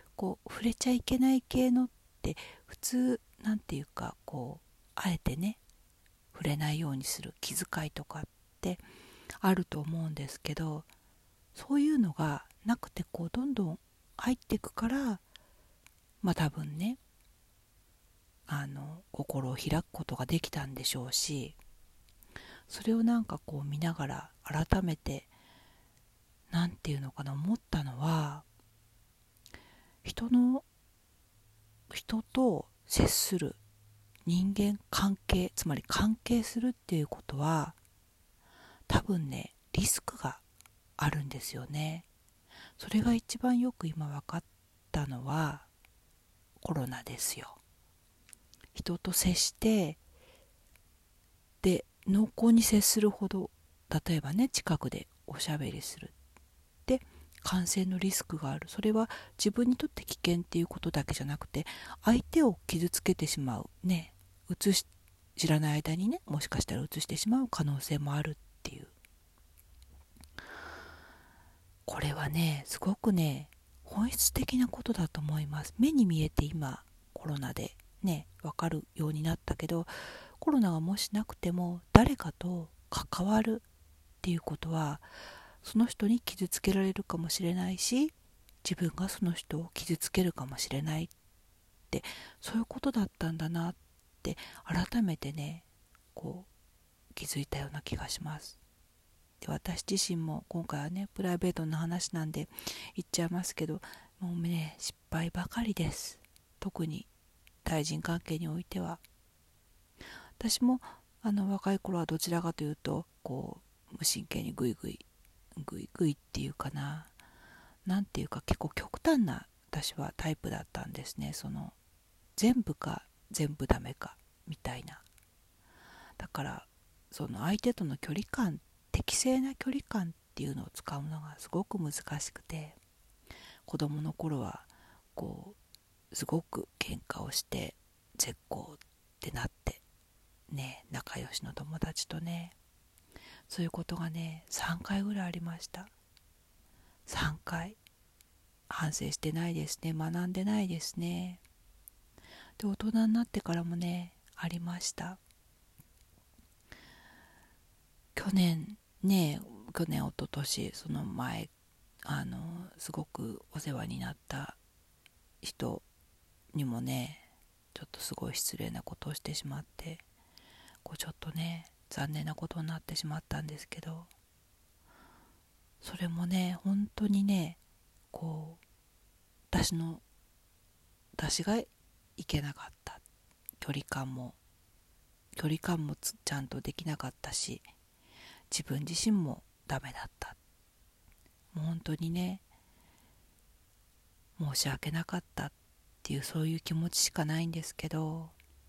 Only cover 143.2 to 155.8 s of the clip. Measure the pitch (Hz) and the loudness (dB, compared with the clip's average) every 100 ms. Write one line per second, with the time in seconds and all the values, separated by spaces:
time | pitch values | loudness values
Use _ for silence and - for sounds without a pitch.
143.2 | - - - - 170 - 170 175 165 160 | -20 -20 -8 -2 -2 -2 -4 -4 -4 -4
144.2 | 165 160 - - - 170 - 196 202 202 | -6 -8 -8 -4 -2 -2 -2 0 0 -2
145.2 | 180 170 170 165 - 175 196 _ _ - | -4 -4 -6 -8 -10 -12 -16 _ _ -20
146.2 | _ _ _ _ _ - - _ - - | _ _ _ _ _ -20 -20 _ -8 -2
147.2 | 165 156 - 165 180 220 - _ _ _ | -2 -2 -6 -6 -6 -12 -20 _ _ _
148.2 | _ _ _ _ - - 156 - 139 - | _ _ _ _ -10 -4 -2 -2 -4 -2
149.2 | 156 160 170 160 151 - 165 160 160 170 | -2 0 0 -2 -4 -4 -4 -2 -2 -2
150.2 | 180 185 196 214 190 165 - - 170 175 | -2 0 2 2 2 -2 -4 -4 -4 -4
151.2 | 180 180 - _ - - - - _ - | -6 -10 -18 _ -20 -20 -20 -20 _ -20
152.2 | - - - - 208 202 220 226 220 226 | -20 -20 -20 -4 -2 0 2 4 6 4
153.2 | 240 208 - 170 170 170 175 175 175 - | 2 -2 -2 -2 -2 -2 -2 -2 -6 -14
154.2 | _ - 170 170 170 175 - - 170 185 | _ -6 -4 -4 -4 -4 -6 -6 -8 -10
155.2 | _ _ _ _ _ - | _ _ _ _ _ -20